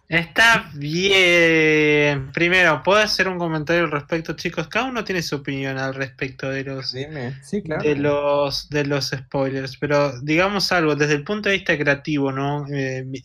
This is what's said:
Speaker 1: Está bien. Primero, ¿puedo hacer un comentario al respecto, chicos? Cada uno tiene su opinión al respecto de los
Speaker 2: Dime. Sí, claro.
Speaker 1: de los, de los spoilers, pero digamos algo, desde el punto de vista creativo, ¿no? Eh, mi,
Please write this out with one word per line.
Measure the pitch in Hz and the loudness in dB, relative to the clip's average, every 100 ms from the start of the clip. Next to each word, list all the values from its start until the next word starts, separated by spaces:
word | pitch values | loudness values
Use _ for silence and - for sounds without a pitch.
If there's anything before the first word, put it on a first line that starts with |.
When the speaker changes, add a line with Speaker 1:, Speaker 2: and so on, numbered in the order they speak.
| - | -4
Speaker 1:
Está | 170 165 - 233 220 - | -2 0 4 6 4 0
bien. | 143 147 165 196 190 180 175 165 160 156 151 151 147 147 143 135 | -8 -4 0 4 6 6 6 6 6 6 4 4 4 4 0 -4
Primero, | 160 170 185 175 147 | -2 2 4 4 4
¿puedo | 180 208 | 4 4
hacer | 214 - 190 | 4 0 -2
un | 180 | -2
comentario | 170 160 147 170 | -2 -2 0 0
al | 165 | 0
respecto, | 147 - 165 160 | -2 -4 -4 -4
chicos? | 160 170 170 160 | -8 -6 -6 -4
Cada | 214 262 | -4 -2
uno | 240 | -4
tiene | 208 185 | -4 -4
su | 165 143 | -4 -6
opinión | 139 139 135 135 | -6 -6 -4 -4
al | 135 | -4
respecto | 135 131 - 135 131 135 | -4 -8 -6 -10 -6 -6
de | 135 | -6
los | 135 135 131 | -6 -8 -8
Speaker 2:
Dime. | 127 143 156 120 135 | -10 -10 -10 -10 -10
Sí, | - 208 | -8 -6
claro. | 160 156 | -4 -2
Speaker 1:
de | 151 143 | -2 0
los, | 147 143 143 143 143 131 - | 0 0 0 0 0 -4 -4
de | 147 139 | -4 -2
los | 143 135 | -2 -4
spoilers, | 131 - 139 135 135 131 - | -8 -6 -4 -2 -4 -8 -6
pero | 143 143 143 123 | 0 2 0 -2
digamos | 143 156 190 202 - | -2 2 2 0 0
algo, | 185 156 143 | 2 2 2
desde | 147 | 2
el | 147 | 0
punto | 147 208 208 | -2 -4 -2
de | 196 | -2
vista | 190 151 | 0 0
creativo, | 143 139 147 147 139 | 0 0 -2 -2 -2
¿no? | 135 139 143 143 | -2 -2 -4 -4
Eh, | 143 135 131 131 | -4 -4 -6 -8
mi, | 135 | -10